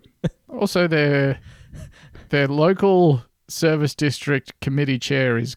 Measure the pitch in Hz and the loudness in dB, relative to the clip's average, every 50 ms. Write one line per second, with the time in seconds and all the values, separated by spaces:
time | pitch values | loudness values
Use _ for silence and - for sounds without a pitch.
0 | _ _ _ _ - - - _ _ _ - - 202 196 - 185 175 170 160 151 | _ _ _ _ -8 -8 -8 _ _ _ -6 -4 -4 -2 0 0 0 2 2 2
1 | 147 143 143 139 139 139 131 - - - - - - - - - - - - - | 2 2 2 2 0 0 -2 -4 -10 -20 -20 -20 -20 -20 -20 -20 -20 -20 -20 -20
2 | - - - - - - - 143 139 135 139 147 151 175 190 185 196 196 190 180 | -20 -20 -20 -20 -12 -4 -2 0 0 0 0 2 2 2 2 2 2 2 4 6
3 | 175 165 143 123 - _ _ _ _ _ - - 165 160 156 151 147 139 - - | 6 4 4 2 -2 _ _ _ _ _ -8 0 0 0 2 2 0 -2 -2 -2
4 | 151 147 135 - - - 147 135 - - - _ - 143 135 139 147 135 135 123 | -2 -2 -2 -4 -4 -4 -4 -4 -4 -8 -16 _ -6 -4 -2 -2 0 0 -2 -4
5 | - - 139 135 131 127 117 113 117 127 - | -2 -2 -2 0 0 0 0 -2 -2 -4 -8